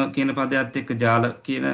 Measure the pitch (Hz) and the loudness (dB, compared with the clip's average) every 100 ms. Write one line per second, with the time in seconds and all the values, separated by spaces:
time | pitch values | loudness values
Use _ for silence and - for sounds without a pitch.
0 | 135 135 135 131 131 135 127 139 135 120 | 2 0 -2 0 0 0 -2 -4 -4 0
1 | 117 117 120 - - 131 135 | 4 4 2 -2 -6 -4 -2